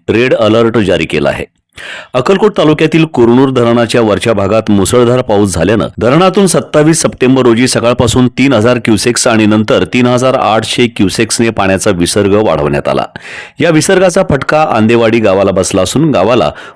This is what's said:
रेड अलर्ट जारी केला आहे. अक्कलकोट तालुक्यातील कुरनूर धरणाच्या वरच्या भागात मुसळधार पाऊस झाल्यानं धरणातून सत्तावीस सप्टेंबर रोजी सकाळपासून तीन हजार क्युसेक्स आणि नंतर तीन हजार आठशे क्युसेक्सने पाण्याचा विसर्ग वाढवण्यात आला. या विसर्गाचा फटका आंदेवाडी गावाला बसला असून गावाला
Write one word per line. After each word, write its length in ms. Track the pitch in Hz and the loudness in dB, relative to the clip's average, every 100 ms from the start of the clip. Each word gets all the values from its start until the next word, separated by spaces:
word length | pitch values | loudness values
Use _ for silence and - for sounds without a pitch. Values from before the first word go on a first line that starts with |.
| - | -4
रेड 240 | 104 127 | 0 0
अलर्ट 440 | 120 107 113 113 113 | 2 2 2 2 0
जारी 280 | 95 87 80 | 0 -2 -2
केला 240 | 78 69 | -2 -2
आहे. 160 | 67 - _ _ - - - - | -4 -10 _ _ -20 -18 -18 -8
अक्कलकोट 440 | 127 131 196 175 - | -4 0 0 0 0
तालुक्यातील 480 | 156 151 160 160 160 | 0 2 0 0 0
कुरनूर 440 | - 117 120 135 | 2 2 4 2
धरणाच्या 520 | 127 117 120 113 127 | 0 0 0 0 0
वरच्या 320 | 113 98 117 | 0 0 0
भागात 380 | 104 98 110 110 | -2 0 -2 0
मुसळधार 500 | 101 120 123 120 127 | 0 2 2 2 0
पाऊस 320 | 120 101 101 | 0 0 0
झाल्यानं 340 | 85 85 104 67 - | 0 0 0 -2 -4
धरणातून 480 | 113 151 185 196 196 | 0 2 2 2 0
सत्तावीस 540 | 156 - 151 151 156 | -2 -2 0 2 2
सप्टेंबर 400 | 127 - 127 131 | -2 -2 0 2
रोजी 260 | 123 113 131 | 2 2 0
सकाळपासून 600 | 117 117 123 120 127 123 | 0 -2 0 0 0 0
तीन 260 | - 135 | 0 0
हजार 240 | 117 117 120 113 | 2 0 0 0
क्युसेक्स 420 | 104 - 117 127 | 0 0 -2 0
आणि 180 | 110 107 | 2 2
नंतर 380 | 107 107 113 | 2 0 0
तीन 220 | 90 123 123 | 0 0 0
हजार 280 | 123 131 | 0 0
आठशे 540 | 127 104 110 110 - 120 | 0 0 -2 -2 -2 -2
क्युसेक्सने 640 | - 98 - 110 - 117 | 0 -2 0 -4 -2 -2
पाण्याचा 420 | 113 98 95 107 | 0 0 0 0
विसर्ग 420 | 90 85 107 101 | -2 -2 0 2
वाढवण्यात 540 | 104 110 80 73 71 67 | 2 0 0 -2 -2 -2
आला. 180 | 67 - - - - - - | -4 -6 -10 -18 -18 -14 -4
या 100 | 156 | 0
विसर्गाचा 540 | 156 147 185 185 180 185 | 0 2 0 2 0 -2
फटका 320 | 143 - 151 | -2 -2 0
आंदेवाडी 580 | 160 120 110 117 113 117 | 0 0 2 2 2 2
गावाला 320 | 107 95 98 | 2 2 2
बसला 300 | 95 92 98 | 0 0 -2
असून 300 | 92 127 160 | -2 0 0
गावाला 400 | 107 98 123 76 - - | 0 0 0 -2 -6 -18